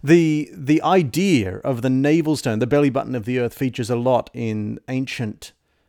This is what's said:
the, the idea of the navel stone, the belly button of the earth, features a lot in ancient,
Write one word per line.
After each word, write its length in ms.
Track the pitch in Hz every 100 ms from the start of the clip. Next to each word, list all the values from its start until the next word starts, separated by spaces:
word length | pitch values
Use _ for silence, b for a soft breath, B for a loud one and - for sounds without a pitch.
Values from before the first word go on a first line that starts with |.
the, 460 | 139 170 160 151 147
the 280 | 185 135 156
idea 760 | 151 190 143 151 196 147 92 95
of 240 | - 120
the 80 | 127
navel 460 | 131 143 165 156 147
stone, 240 | 127 107
the 80 | 120
belly 220 | 147 147
button 260 | 127 - 127
of 100 | 110
the 140 | 127
earth, 140 | 117
features 360 | - 135 110 113
a 60 | 120
lot 340 | 123 120 -
in 460 | 123 117 107 104 110 -
ancient, 640 | 131 131 - 113 - - _ _ _